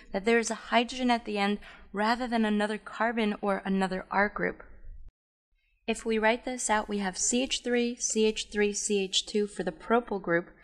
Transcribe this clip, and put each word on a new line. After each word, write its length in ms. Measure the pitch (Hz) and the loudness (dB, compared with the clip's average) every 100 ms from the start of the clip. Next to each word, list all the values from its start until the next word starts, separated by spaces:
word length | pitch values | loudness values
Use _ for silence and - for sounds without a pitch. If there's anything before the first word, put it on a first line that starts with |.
| - | -8
that 140 | 202 202 | -2 2
there 140 | 233 | 2
is 100 | 220 | 2
a 60 | 214 | -4
hydrogen 560 | - 226 233 254 247 | 0 2 2 0 2
at 140 | 233 214 | 2 0
the 120 | 208 | 0
end 220 | 202 208 - - - | 0 0 -4 -20 -8
rather 360 | 196 214 240 247 | -2 0 0 0
than 180 | 233 220 | 2 2
another 320 | 208 208 214 | 2 0 -2
carbon 580 | - - 226 233 214 208 | -8 -2 0 2 0 0
or 200 | 202 196 196 | 0 0 0
another 400 | 190 190 185 - | 0 2 -2 -2
R 200 | 196 208 | 0 0
group. 340 | - 175 - - - - - - - _ _ _ _ _ _ - | 0 -4 -4 -12 -16 -16 -14 -16 -20 _ _ _ _ _ _ -6
If 200 | 220 233 | -4 -2
we 140 | 220 | 2
write 260 | 220 240 254 | 2 2 -2
this 240 | 254 - | -4 0
out, 180 | 214 214 | 0 0
we 120 | 208 | -2
have 180 | 190 185 | -2 -2
C 240 | - 240 | 0 0
H 200 | 262 - | 0 -2
three, 320 | 247 240 240 240 | 0 0 0 -2
C 300 | - 220 220 | -2 2 2
H 220 | 214 - | 2 -4
three, 220 | 208 208 | 0 2
C 300 | 208 - 202 | 0 0 0
H 220 | 190 - - | 0 -2 0
two 200 | 208 208 | 0 -2
for 160 | - | -2
the 80 | 185 | -6
propyl 500 | - - 233 240 202 | -6 2 2 2 -4
group, 300 | 180 170 - - | 0 0 0 -10